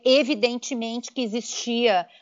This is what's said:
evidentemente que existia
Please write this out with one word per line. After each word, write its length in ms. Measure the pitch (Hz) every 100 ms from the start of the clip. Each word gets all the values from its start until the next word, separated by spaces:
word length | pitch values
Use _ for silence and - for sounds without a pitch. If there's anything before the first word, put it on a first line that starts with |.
| 254
evidentemente 1040 | 262 262 294 240 240 - 247 226 233 -
que 120 | -
existia 840 | 240 226 - - - 233 233 185 170 -